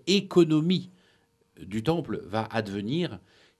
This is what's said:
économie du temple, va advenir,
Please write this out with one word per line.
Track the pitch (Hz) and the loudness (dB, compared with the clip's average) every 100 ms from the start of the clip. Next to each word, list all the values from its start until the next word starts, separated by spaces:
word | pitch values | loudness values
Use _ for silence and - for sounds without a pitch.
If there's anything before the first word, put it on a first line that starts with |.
| - | 0
économie | 196 196 180 165 156 165 185 - - _ _ _ _ _ - | 0 4 4 6 4 2 0 -2 -16 _ _ _ _ _ -20
du | 92 107 | -8 -4
temple, | 110 170 131 101 - | 0 -2 -2 -8 -4
va | 107 107 | -4 -2
advenir, | 113 104 98 104 160 165 98 - _ _ | -4 -4 -6 -4 -2 -4 -6 -18 _ _